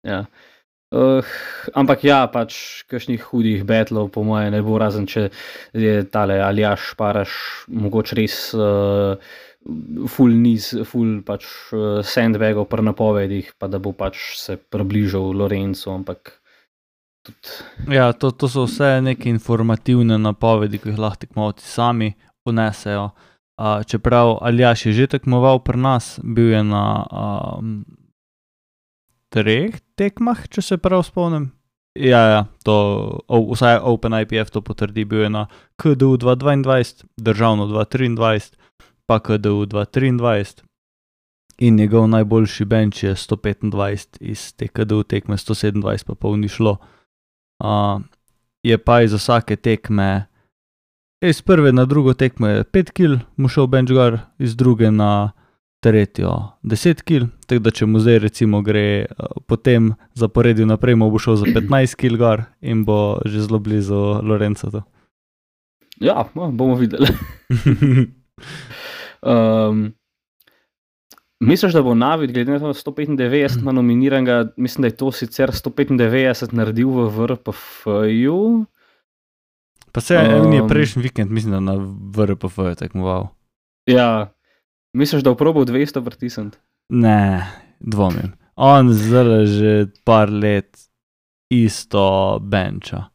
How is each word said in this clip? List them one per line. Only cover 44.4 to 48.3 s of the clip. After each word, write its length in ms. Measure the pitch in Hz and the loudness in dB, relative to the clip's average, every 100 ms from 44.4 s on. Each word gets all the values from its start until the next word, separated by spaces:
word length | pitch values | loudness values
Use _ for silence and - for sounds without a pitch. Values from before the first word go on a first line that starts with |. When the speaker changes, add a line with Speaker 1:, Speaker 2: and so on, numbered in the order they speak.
| - | -14
Speaker 2:
te 160 | - 107 | -12 -8
K 140 | - | -4
D 140 | 107 | -2
U 80 | 107 | -2
tekme 340 | 104 104 - 101 | -2 -4 -4 -6
sto 160 | - | -4
sedemindvajset 540 | 107 107 104 104 101 - | -4 -2 -2 -4 -6 -8
pa 80 | |
pol 220 | - 104 104 | -6 -4 -2
ni 100 | 104 | -4
šlo. 300 | - 113 98 _ _ _ _ _ _ _ _ | 0 0 0 _ _ _ _ _ _ _ _
A, 400 | 104 104 104 101 - _ _ | -2 0 0 -4 -10 _ _